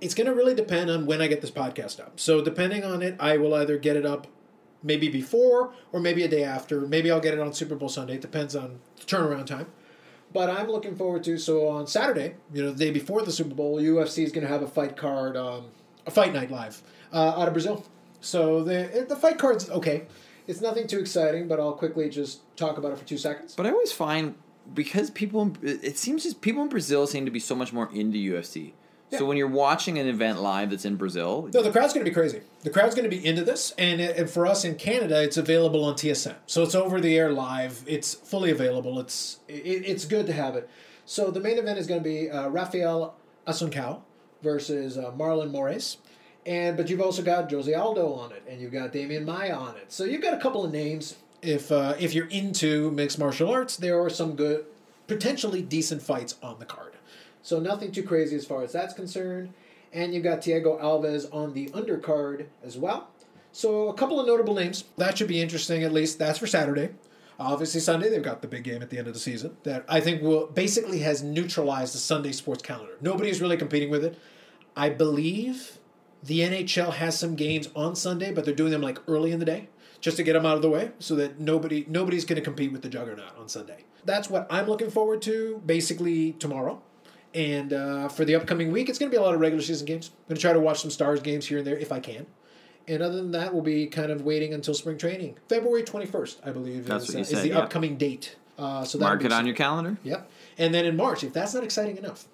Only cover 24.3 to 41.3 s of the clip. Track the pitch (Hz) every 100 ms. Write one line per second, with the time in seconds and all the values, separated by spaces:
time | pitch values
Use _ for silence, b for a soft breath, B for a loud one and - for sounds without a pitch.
24.3 | - - - - 147 147 196 - - 208
25.3 | 214 208 147 139 131 135 - 247 311 339
26.3 | - 214 285 294 226 135 143 143 143 131
27.3 | 117 - 127 120 120 110 104 107 104 95
28.3 | 87 85 80 73 - b b b 269 139
29.3 | 143 135 139 139 160 190 156 131 110 110
30.3 | 92 98 98 104 95 101 98 95 87 85
31.3 | 131 175 233 214 233 285 294 185 170 156
32.3 | - - - 147 190 226 247 226 185 160
33.3 | 165 165 165 - - 175 170 170 170 170
34.3 | 175 175 196 170 156 196 247 180 151 147
35.3 | 160 151 165 160 151 147 143 151 139 -
36.3 | - - 165 165 185 190 185 165 160 156
37.3 | 135 127 131 127 120 - 147 - - -
38.3 | 196 180 143 127 127 127 127 127 - -
39.3 | - - 147 175 185 196 170 156 214 170
40.3 | 147 135 120 - B B B B - 190